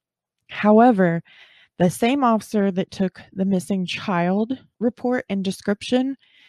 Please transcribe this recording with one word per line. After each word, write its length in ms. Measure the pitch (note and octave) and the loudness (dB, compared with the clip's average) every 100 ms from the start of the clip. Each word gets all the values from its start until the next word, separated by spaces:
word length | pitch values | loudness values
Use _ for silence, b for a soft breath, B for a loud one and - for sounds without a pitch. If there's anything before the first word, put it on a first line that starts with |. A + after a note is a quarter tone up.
| _ _ _ _ - | _ _ _ _ -18
However, 760 | - G#3 G#3+ A#3+ G#3 F3+ E3 - b b b b - | -2 4 6 6 6 2 0 -6 b b b b 0
the 120 | F3 | 0
same 320 | - A#3 C#4+ | 2 -2 0
officer 480 | B3+ A3 - G#3+ G3 | 2 0 -2 -2 0
that 200 | F3+ - | -2 -6
took 300 | - F#3 - - | -4 -4 -4 -16
the 120 | - | -4
missing 420 | F#3+ F#3+ - G3 F3 | -2 -2 -2 -4 -4
child 720 | - - F3 F3 G3 A3+ C4 _ - | -6 -4 -2 0 0 -2 -6 _ -4
report 460 | A#3 - B3 B3 - | -4 -4 -4 -4 -4
and 140 | G3 | -4
description 720 | F#3+ F#3+ - G#3 - B3 C4 C4+ b b | -4 -6 -6 -6 -2 -2 -2 -6 b b